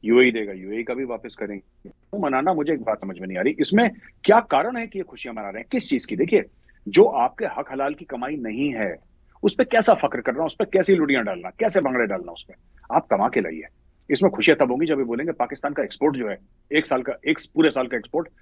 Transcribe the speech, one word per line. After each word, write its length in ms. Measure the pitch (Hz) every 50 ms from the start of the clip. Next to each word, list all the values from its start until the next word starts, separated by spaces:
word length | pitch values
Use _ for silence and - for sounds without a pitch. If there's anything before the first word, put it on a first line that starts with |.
| -
यूएई 280 | 107 113 123 127 127 113
देगा, 200 | 117 107 101 98
यूएई 300 | 95 92 95 104 113 117
का 120 | 110 123
भी 100 | 123 135
वापस 320 | 123 120 107 - 123 - -
करेंगे। 520 | 110 101 104 98 - _ _ _ _ -
तो 280 | - _ _ _ - 208
मनाना, 360 | 180 147 135 131 139 175 185
मुझे 180 | 156 147 147 165
एक 100 | 151 117
बात 180 | 113 107 104
समझ 180 | - 98 92 85
में 100 | 95 92
नहीं 100 | 95 90
आ 40 | 92
रही, 140 | 120 - -
इसमें 300 | 156 - - 208 233 226 233 - - - _ _ _
क्या 160 | - 208 226
कारण 360 | 233 - - 135 156 226 254
है 100 | 240 226
कि 120 | 220 - 190
ये 40 | 180
खुशियां 320 | - - 165 - 127 117
मना 160 | 113 104 101
रहे 100 | 95 110
हैं, 80 | - _ -
किस 160 | 254 - -
चीज 180 | - 123 -
की? 100 | - -
देखिए, 280 | - - - - 202 - - _ _ _ _ _ _ _ -
जो 160 | 101 170 175
आपके 400 | 185 - 135 120 127 - - -
हक 280 | - - 117 143 - 135
हलाल 220 | 131 139 143 151
की 100 | 147 170
कमाई 320 | _ 139 127 123 131 151
नहीं 380 | 151 120 113 107 117 139 147 127
है, 220 | 113 107 95 85 - _ _ _ _ _ _ _ _ -
उस 120 | 208 -
पे 100 | - 254
कैसा 300 | 247 - 226 214 - 214
फख्र 260 | - - 143 - 120
करना, 240 | 117 - 120 131 -
उस 100 | - -
पे 100 | _ -
कैसी 300 | - - 190 180 - 196
लुडियां 300 | 175 156 143 139 131 113
डालना, 260 | 104 95 87 87 92
कैसे 300 | - _ 226 220 175 196
भंगड़े 260 | 160 139 127 123 117
डालना 260 | 104 98 92 87 87 85
उस 120 | - - _
पे? 60 | - _ _ _ _ - _ - 117
आप 100 | 151 -
कमा 220 | _ 113 101 101 117
के 120 | - 127
लाइए। 220 | 101 82 80 80 78 - _ _ _ _ _ _ _ _
इसमें 220 | 147 135 - 190 -
खुशियां 340 | - - - 156 156 147
तब 40 | 127
होंगी 160 | 123 131 160
जब 120 | 160 156 139
ये 60 | 135
बोलेंगे, 280 | 120 117 117 147 170 160
"पाकिस्तान 400 | - 123 - 143 - - 147 147
का 100 | 143 131
export 340 | 101 - - 135 151 143
जो 120 | 131 120 107
है, 100 | 98 - _ _ _ _ _ _ -
एक 140 | 156 156
साल 160 | - 143 127 127
का, 100 | 131 127 - -
एक 120 | 143 156 151 - - _
पूरे 160 | 156 160 156
साल 160 | - 139 127
का 100 | 120 127
एक्सपोर्ट 320 | 120 107 - - 156 170 - _ _